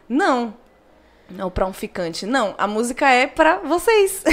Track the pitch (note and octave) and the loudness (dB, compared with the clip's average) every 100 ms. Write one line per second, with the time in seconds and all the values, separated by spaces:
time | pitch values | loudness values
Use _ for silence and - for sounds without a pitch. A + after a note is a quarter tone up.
0 | _ C4 F#4 B3+ A#3 G3+ _ _ _ _ | _ 0 0 0 -4 -10 _ _ _ _
1 | _ _ _ F3+ F#3 - F#3+ G3 G#3+ - | _ _ _ -10 -8 -4 -4 -4 -10 -6
2 | E3+ E3 G3+ C4 G3+ - G3+ G#3+ A#3+ C4 | -6 -6 -4 -2 -2 -2 -2 -2 -4 0
3 | C#4+ B3 C4+ - D#4 F#4+ D#4 E4+ - A4 | 2 4 2 2 2 2 -2 0 2 4
4 | G4 - - | 2 0 0